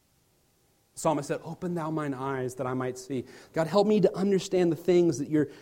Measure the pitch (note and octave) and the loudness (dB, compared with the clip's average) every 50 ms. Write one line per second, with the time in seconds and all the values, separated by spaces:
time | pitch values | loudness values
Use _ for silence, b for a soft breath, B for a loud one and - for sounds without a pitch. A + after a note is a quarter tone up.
0 | _ _ _ _ _ _ _ _ _ _ _ _ _ _ _ _ _ _ _ - | _ _ _ _ _ _ _ _ _ _ _ _ _ _ _ _ _ _ _ -4
1 | - E3 D3+ D3 C#3+ - D#3 - - D3+ E3 - F#3 F3 F3 E3+ D#3 D#3+ D#3 D#3 | -2 -2 -2 -2 -4 -6 -8 -8 -8 -12 -12 -10 -8 -6 -6 -4 -4 -4 -4 -4
2 | D3+ C#3+ C3+ B2 C3 C#3 C#3 C3 B2+ B2 - - C3 B2+ B2+ B2+ B2+ B2+ B2+ - | -4 -4 -6 -6 -6 -6 -4 -4 -6 -6 -6 -6 -6 -4 -4 -4 -4 -6 -6 -8
3 | - - C#3+ B2+ A2+ B B B B B B D#3+ D#3+ D#3 D#3+ G#3 G3+ G#3+ G#3+ G#3 | -10 -8 -8 -8 -8 B B B B B B -4 -2 2 2 4 4 4 4 6
4 | E3+ - - E3+ G3 G3+ G3 F3+ - - F#3+ F3+ F3+ F3 D#3+ - - - F3+ F3 | 4 4 2 2 0 2 2 0 0 0 0 2 2 2 0 0 2 2 4 4
5 | F3 E3+ C#3 A#2+ C#3 A#2 D3+ D3+ C#3+ D3 B B | 4 4 2 -2 -2 0 2 2 2 0 B B